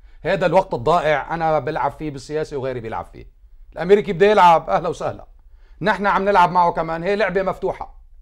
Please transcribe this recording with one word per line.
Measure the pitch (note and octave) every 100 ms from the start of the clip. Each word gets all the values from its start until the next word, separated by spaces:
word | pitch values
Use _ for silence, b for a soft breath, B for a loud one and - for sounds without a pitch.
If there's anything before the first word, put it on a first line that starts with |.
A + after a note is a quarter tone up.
| - -
هذا | D3+ F#3+ F3
الوقت | F3 -
الضائع | D3+ A#2 F3 D3+ D3 B2
أنا | E3 E3 D#3
بلعب | C#3+ D#3 C#3+
فيه | - D#3
بالسياسة | C#3 B2 D3+ - D3
وغيري | C3 B2+
بيلعب | A2+ G2
فيه. | E2+ C2 A#1+ - - - -
الأمريكي | - E3+ G#3 E3+
بده | E3+ G3+
يلعب، | G#3 F3 D#3+ E3
أهلا | F#3+ E3+
وسهلا. | C#3+ D3+ - - - - - - -
نحن | F3 F#3 G3+
عم | F3+
نلعب | G3 G3 F3
معه | F3+ F3
كمان، | E3+ D#3+ E3
هي | F3 G3+
لعبة | G3+ F#3
مفتوحة. | F#3+ F3 F#3 - - - - -